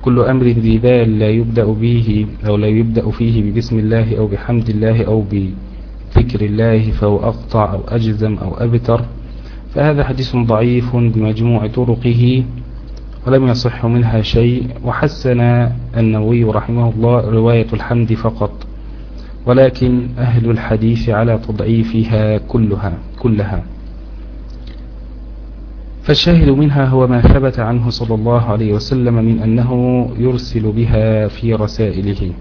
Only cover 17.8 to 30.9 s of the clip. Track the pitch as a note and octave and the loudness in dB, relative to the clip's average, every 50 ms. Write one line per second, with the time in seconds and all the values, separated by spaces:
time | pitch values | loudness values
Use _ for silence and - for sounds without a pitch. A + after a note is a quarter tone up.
17.8 | - - A#2+ A#2+ A#2 A2+ A2+ A2 - A2+ A2 - G#2+ G#2 - - - - - - | -4 -2 0 0 0 0 0 -2 -2 -4 -2 -2 -6 -6 -6 -10 -14 -14 -14 -14
18.8 | - - - - - - - - - - - - - A#2+ B2 C3 C3+ B2+ B2 - | -14 -14 -14 -14 -14 -14 -14 -16 -14 -16 -16 -8 -2 2 4 6 4 4 4 0
19.8 | B2+ B2 B2 B2 A#2+ - - A#2+ B2+ B2 A#2 A#2+ A2+ A#2 A2+ A2+ - - A2+ A2 | 0 2 2 0 0 -4 -4 -4 -2 0 2 2 2 2 0 0 0 -2 -2 0
20.8 | A2 A2+ A#2 A2+ A2+ A#2 A2 G#2 A2+ A#2 A2+ A2 - - G#2+ G2+ G#2 A2 A2+ A2+ | 2 2 0 0 0 0 0 2 2 2 0 0 -2 -6 -4 -4 0 0 2 2
21.8 | A2+ A2+ - A2+ A2 A2+ A2+ G#2+ G#2+ G#2+ G#2+ G#2 - - - B2 A2 G#2 G#2 F#2+ | 2 0 0 0 0 2 0 0 2 2 0 0 -2 -2 0 0 2 2 0 -2
22.8 | G#2 G2 E2+ - - - - - - A#2+ A2 G#2 G2 F#2+ - - - - - - | -2 -6 -6 -6 -10 -14 -14 -2 0 0 2 2 0 -2 -4 -6 -6 -8 -12 -14
23.8 | - - - - - - - - - - - - - - - - - - - - | -14 -14 -14 -14 -14 -14 -14 -14 -14 -14 -14 -16 -16 -16 -16 -16 -16 -16 -16 -16
24.8 | - - - - - - - - - - - - - - - - - - - - | -16 -16 -16 -16 -16 -16 -16 -16 -16 -16 -16 -16 -16 -16 -16 -16 -16 -16 -14 -16
25.8 | - - - - - - D3 C#3+ - E3+ F3 E3+ D#3 C#3+ C3+ C3+ D3+ D3 C#3 C#3+ | -14 -16 -16 -10 0 0 2 2 4 4 6 6 6 6 6 4 4 4 4 2
26.8 | C3+ C3 C3 C3 B2+ B2+ B2+ A#2+ A2+ - - C#3+ C3 C3 B2 A#2+ A2+ G#2+ A#2+ B2 | 2 4 4 4 4 4 4 6 6 6 6 6 4 2 0 0 -2 0 0 0
27.8 | A#2 B2 A2+ - A#2+ A2+ A2+ G#2+ G#2+ A#2 A#2+ A#2+ A2+ A#2 G#2 A2 A2+ G#2+ G#2 G#2+ | 0 -2 -2 -4 -2 -2 -2 0 2 2 2 2 2 2 0 0 0 0 0 0
28.8 | A2+ - C3+ C3 A#2+ A#2+ A#2 A#2 A2+ A2+ A2+ A2+ A2+ A2+ A2+ A#2+ A#2+ B2 B2+ B2 | 0 -2 -2 0 2 2 2 2 2 2 2 2 2 0 2 2 2 0 0 0
29.8 | B2 B2 B2 B2 A#2+ G#2+ - G2 A#2+ B2+ B2 A#2+ - - - A2+ G#2+ G#2+ G#2 A2+ | 2 2 2 0 0 -2 -2 -2 0 0 0 -2 -4 -4 -4 -2 -2 0 0 0
30.8 | A#2 A#2 | 0 2